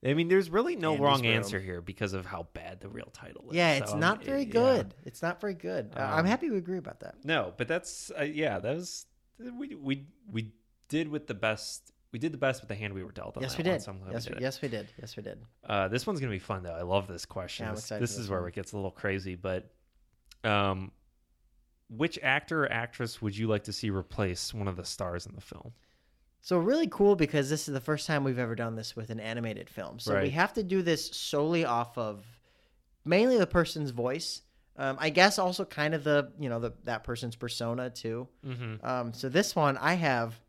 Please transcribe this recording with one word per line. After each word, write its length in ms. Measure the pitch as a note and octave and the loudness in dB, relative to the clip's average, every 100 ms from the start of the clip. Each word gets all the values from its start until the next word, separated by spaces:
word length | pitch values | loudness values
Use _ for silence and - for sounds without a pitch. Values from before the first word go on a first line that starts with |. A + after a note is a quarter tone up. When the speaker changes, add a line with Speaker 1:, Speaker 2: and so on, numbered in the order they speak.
| - | 2
Speaker 1:
I 80 | |
mean, 140 | D3 E3+ | 2 6
there's 200 | F#3+ F#3 | 6 6
really 280 | F3 C4+ E4 | 2 0 0
no 140 | D#3+ | 2
Speaker 2:
Andy's 100 | D3+ | 4
Speaker 1:
wrong 200 | C#3+ C#3 | 6 6
Speaker 2:
Room. 100 | A#2 | 6
Speaker 1:
answer 260 | A2+ G2+ G2+ | 4 2 -2
here 220 | F#2+ F2 | -4 -6
because 320 | E2+ F#2+ G#2 | -8 -4 -2
of 120 | F#2+ | -2
how 220 | F2+ F#2 E2+ | -4 -8 -10
bad 280 | - - F#2+ | -12 -14 -12
the 80 | G2 | -12
real 220 | A2+ - | -12 -14
title 380 | - A#2+ - - | -16 -18 -16 -6
is. 60 | E3 | 2
Speaker 2:
Yeah, 220 | E3+ C#3 | 4 4
Speaker 1:
So 40 | |
Speaker 2:
it's 100 | - | 2
Speaker 1:
I'm, 40 | D3+ | 2
Speaker 2:
not 240 | E3 G#3+ | 4 2
very 200 | - C#4 | 0 -2
Speaker 1:
yeah. 80 | C4 | 2
Speaker 2:
good. 420 | A3+ B3 B3 G3 - | 6 6 6 2 -8
It's 180 | - - | -16 -4
not 180 | E3 F3 | -4 -2
very 140 | G#3 | -6
good. 360 | F3+ E3+ F3+ G#2+ B2 | -6 -4 -4 -4 -4
Uh, 20 | |
I'm 180 | C3+ D3+ | 0 4
Speaker 1:
Um, 40 | E3+ | 4
Speaker 2:
happy 220 | B3 E4+ | 4 2
we 60 | G#3 | -2
agree 220 | F3 F#3 | -2 -6
about 220 | D3 - | -6 -12
that. 160 | - - | -14 -12
Speaker 1:
No, 280 | C#3 D#3+ F#2+ F2+ | 0 2 0 -2
but 100 | B2 | -2
that's, 460 | E3 - - - - | -2 -4 -12 -10 -2
uh, 60 | |
yeah, 380 | D3 D3+ D3+ G2 | -2 0 0 0
that 160 | G2 D#3 | -2 -2
was, 300 | F3 - - _ _ _ | -4 -10 -14 _ _ _
we, 340 | A#3+ A#3+ C#4+ | -14 -10 -10
we, 320 | G#3 C#3 C#3 C#3 - G#3+ | -8 -2 -2 -2 -20 -8
we 220 | A2+ A2 - _ _ _ | -6 -6 -10 _ _ _
did 200 | D3+ D#3+ | -2 0
with 180 | D3 C#3+ | -4 -6
the 80 | |
best, 560 | G#2 A2 G#2+ - - - _ _ | -2 0 0 -6 -12 -16 _ _
we 80 | A#2 | -4
did 100 | D3+ | -4
the 60 | D3 | 0
best 220 | C3+ C3 | 0 0
with 60 | A2 | -6
the 80 | G#2 | -6
hand 180 | G#2+ | -6
we 80 | F#2+ | -6
were 80 | F2+ | -10
dealt 260 | - - - | -10 -10 -6
on 40 | |
Speaker 2:
Yes, 140 | C3 - | -6 0
Speaker 1:
that 80 | |
Speaker 2:
we 40 | E3+ | 0
Speaker 1:
one, 100 | E3+ | 0
Speaker 2:
did. 40 | |
Speaker 1:
so 60 | G#2 | -2
I'm 80 | F#2+ | -10
glad 100 | F#2+ | -6
we 40 | |
Speaker 2:
Yes, 80 | G#2+ A#2 | -6 -6
Speaker 1:
did 40 | |
Speaker 2:
we, 60 | - | -4
Speaker 1:
it. 60 | |
Speaker 2:
yes, 200 | B2+ C3+ | -4 -4
we 60 | C#3+ | -6
did. 200 | A2+ G#2 - | -6 -8 -12
Yes, 160 | A2 - | -14 -12
we 60 | |
did. 140 | G2+ F#2+ - _ - | -12 -12 -16 _ -2
Speaker 1:
Uh, 200 | G#2 F#2+ | 2 2
this 180 | A#2 - | 0 0
one's 140 | F#3 | -2
gonna 100 | C3 | -2
be 80 | G2 | -4
fun, 240 | - G2 | -4 -6
though. 120 | F2+ | -4
I 80 | E2 | -6
love 260 | F2 G2 G2 | 2 2 2
this 180 | F2 - | -8 -8
question. 380 | - F2+ - | -8 -8 -6
Speaker 2:
Yeah, 60 | A2+ | -6
I'm 40 | |
Speaker 1:
This, 80 | G#2+ A2 | -6 -6
Speaker 2:
excited 160 | G#2+ | -4
Speaker 1:
this 60 | A#2 | -2
Speaker 2:
for 60 | G2+ | -4
Speaker 1:
is 60 | G#2+ | -4
Speaker 2:
this 40 | |
Speaker 1:
where 100 | F#2+ | -2
Speaker 2:
one. 80 | F2 | -2
Speaker 1:
it 40 | |
gets 160 | F2 F#2+ | -6 -8
a 60 | G#2 | -6
little 160 | G2 | -6
crazy, 420 | - G#2 G2 F#2+ | -4 -2 -2 -4
but, 340 | F2+ F#2+ F#2 - _ _ _ _ _ _ - | -6 -2 -4 -4 _ _ _ _ _ _ -6
um, 480 | A2+ G#2 G2 F#2+ F#2+ _ _ _ _ _ _ _ _ _ _ | 2 4 4 0 -4 _ _ _ _ _ _ _ _ _ _
which 320 | A2 E3 - | -2 -2 0
actor 400 | C3+ C3+ - D#3+ C#3 | 0 0 0 0 2
or 60 | |
actress 480 | A#2 A#2 - A#2 - | 0 -4 -4 -4 -2
would 160 | G#2+ G2+ | -4 0
you 120 | A2 | 2
like 160 | G#2 | 2
to 80 | - | 0
see 180 | G2+ A2+ | -4 0
replace 640 | F#2+ F#2 - G2 F2+ - | 0 -2 -2 0 0 -6
one 140 | A2 G2 | -4 -4
of 80 | F2+ | -4
the 80 | |
stars 420 | F2 - F#2 F2 F#2 | -8 -6 -4 -4 -8
in 80 | |
the 60 | - | -14
film? 320 | - - - A#2+ _ _ _ _ _ _ | -14 -16 -16 -18 _ _ _ _ _ _
Speaker 2:
So 160 | - F3+ | 0 2
really 280 | E3+ C#4+ E4 | 4 2 2
cool 260 | - G3+ G3 | 6 6 8
because 340 | D3+ D#3 C3+ | 6 4 2
this 180 | D3+ - | 0 -2
is 60 | |
the 60 | C3+ | -4
first 260 | B2 D3+ - | -2 -2 0
time 180 | D3+ | 0
we've 140 | C3+ B2 | 2 0
ever 160 | A#2+ | -2
done 200 | A2+ A#2 A2+ | -2 -4 -4
this 180 | G#2+ - | -8 -8
with 140 | A2 | -8
an 100 | A2+ | -6
animated 480 | A2 A#2 A2+ G2+ F#2 | -4 -4 -4 -6 -10
film. 300 | - F#2 A#2+ | -10 -10 -8
So 140 | - | -2
we 60 | G2 | 2
Speaker 1:
Right. 120 | C#3+ | 2
Speaker 2:
have 200 | C#3+ F#3+ | 2 2
to 80 | - | 2
do 200 | F#3+ F#3+ | 0 2
this 280 | E3+ D#3 - | 4 2 0
solely 540 | - - D3 D3+ E3+ | -6 -2 0 2 2
off 340 | D#3 A#2+ A#2+ B2 | 2 2 0 -4
of 260 | A2+ G#2 A2 - _ _ _ _ _ _ | -6 -6 -14 -20 _ _ _ _ _ _
mainly 320 | - F3 A#3+ B3 | 2 4 6 6
the 80 | F3+ | 4
person's 440 | F3+ D#3+ - D3 | 4 2 0 -4
voice. 520 | A#2+ A#2+ C#3+ - - _ _ _ - | -2 -2 -2 -4 -8 _ _ _ -4
Um, 200 | C3+ C3+ | -4 0
I 100 | D#3 | 2
guess 280 | D#3 F#3+ G3+ | 8 8 8
also 260 | F#3 F3+ | 0 0
kind 280 | F#3+ - D3+ | -4 0 0
of 100 | D#3+ | 2
the, 260 | C#3+ D3 C#3 - | 4 4 4 -4
you 100 | C#3+ | -4
know, 120 | A#2 | -2
the, 120 | A#2 A2+ | -2 -6
that 180 | - A2+ | -4 -4
person's 300 | - A#2+ B2 A2+ | -4 -4 -4 -6
persona 540 | A#2+ - A#2 A#2+ B2+ | -6 -4 -2 -2 -4
too. 380 | A#2+ A2+ A2+ B2+ _ C#3+ | -6 -4 -4 -8 _ -10
Speaker 1:
Mm-hmm. 400 | B2+ A#2+ A2 - | -6 -6 -6 -2
Speaker 2:
Um, 260 | B2+ A#2+ | -2 -2
so 160 | A#2 C3+ | -4 2
this 280 | C3+ G#3 - | 2 4 4
one 200 | D3 C3+ | 4 4
I 180 | C#3+ | 2
have 440 | F3+ E3 B2+ A#2 A2+ | 4 4 2 0 -4